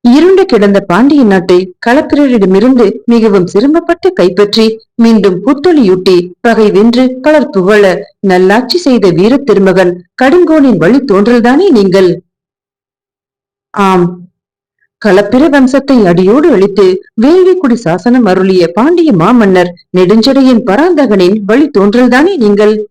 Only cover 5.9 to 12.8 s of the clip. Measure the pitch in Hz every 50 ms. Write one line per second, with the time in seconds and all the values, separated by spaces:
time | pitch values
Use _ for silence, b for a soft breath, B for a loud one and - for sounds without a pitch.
5.9 | 185 185 185 190 185 175 175 180 - _ - 240 226 220 220 208 175 185 220 233
6.9 | 233 247 262 254 254 - - 302 311 302 247 - - 196 180 185 214 208 202 190
7.9 | 175 - - - _ _ - 196 180 180 185 185 202 233 254 247 - 349 - 285
8.9 | 254 233 185 190 165 160 185 220 262 277 - 269 202 196 190 190 175 185 185 180
9.9 | 175 180 - _ _ - 254 269 311 359 349 311 320 311 277 269 220 160 156 196
10.9 | 233 285 - - 196 190 208 214 240 240 214 240 254 302 381 403 294 220 196 190
11.9 | 175 196 190 180 170 - _ _ _ _ _ _ _ _ _ _ _ _